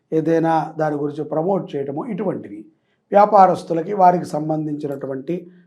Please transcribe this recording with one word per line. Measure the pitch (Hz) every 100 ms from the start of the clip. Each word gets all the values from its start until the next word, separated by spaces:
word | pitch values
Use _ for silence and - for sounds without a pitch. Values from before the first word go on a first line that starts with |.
| -
ఏదైనా | 160 156 165 160 160 143 -
దాని | 156 147
గురించి | 147 143
ప్రమోట్ | 147 151 170 190 - 143
చేయటమో, | 135 139 262
ఇటువంటివి. | 202 196 127 - 104 - _ _ _ -
వ్యాపారస్తులకి | 196 208 208 185 170 - 165 170
వారికి | 208 180 180
సంబంధించినటువంటి | - 151 156 156 151 147 147 135 135 135 131 180 - -